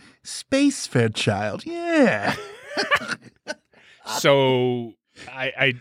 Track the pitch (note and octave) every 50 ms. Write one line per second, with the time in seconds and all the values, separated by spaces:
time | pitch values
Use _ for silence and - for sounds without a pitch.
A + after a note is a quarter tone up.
0 | - - - _ - - - - - - - C4+ C#4+ C#4+ C#4 - - - - B2+
1 | A#2 A2 G#2+ - - - G#2 G2 G#2+ G#2+ F#2+ - - D#4+ E4+ E4+ E4+ E4+ E4 D#4+
2 | C4+ G#3 C#3 G#2 G3+ - - - - - - - - - - - - - D5 C#5
3 | - - - - - - _ _ - - - _ _ _ _ _ _ - - _
4 | - - A2+ - - D#3 C#3 C#3 C3+ C3 C3 B2+ B2 B2 B2 A#2+ A#2 A2+ G2+ _
5 | _ _ _ - - B2 B2+ C3 C3 C3+ - B2+ C3+ C3+ B2+ B2